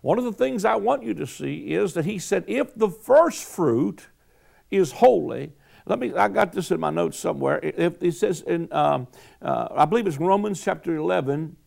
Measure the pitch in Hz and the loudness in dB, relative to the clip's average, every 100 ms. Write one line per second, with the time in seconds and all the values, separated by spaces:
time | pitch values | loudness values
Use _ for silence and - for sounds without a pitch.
0 | 131 202 247 202 262 247 214 220 208 277 | 2 0 0 -2 -2 0 0 0 0 -2
1 | 226 180 143 - 139 151 143 160 202 170 | -2 -6 -6 -8 -8 -8 -4 -2 0 0
2 | 156 208 - 190 - 233 285 - 214 165 | -2 -4 -2 -2 0 -4 -4 0 -2 -2
3 | - 277 330 - - - 156 117 185 - | 6 6 6 2 -12 0 2 2 0 -4
4 | - _ _ _ _ _ _ 196 165 - | -18 _ _ _ _ _ _ 0 0 6
5 | 247 208 131 120 143 - _ - - 233 | 6 6 0 -6 -10 -16 _ -20 -4 -2
6 | 247 - 208 190 202 202 165 170 156 156 | -2 0 2 2 0 -2 -2 -2 0 0
7 | 170 - - 139 135 147 156 - 170 170 | -2 -2 -6 -2 -2 -2 -4 -2 -2 0
8 | 175 160 - 175 - 170 165 160 147 139 | -2 0 -2 -2 -4 -4 -2 0 2 0
9 | 123 - - _ - - - - 151 226 | -4 -16 -20 _ -4 -2 -2 2 2 2
10 | 196 143 175 196 208 190 - 185 - 160 | 0 -2 0 2 0 -4 -4 -4 -4 -4
11 | 165 185 135 143 160 - | 0 0 0 -4 -6 -12